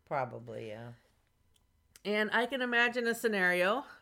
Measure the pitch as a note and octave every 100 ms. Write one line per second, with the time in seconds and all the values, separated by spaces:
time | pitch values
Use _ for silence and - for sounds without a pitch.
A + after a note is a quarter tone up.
0 | - D3+ B2+ A#2 A#2+ A2+ A2+ G#2+ A#2+ A#2+
1 | _ _ _ _ _ _ _ _ _ -
2 | F#3+ G#3 G#3+ A3 B3 C4+ B3 A#3 A#3+ A#3+
3 | A#3 A3+ A#3 G3+ F3+ F3+ F3+ A#3+ C#4+ -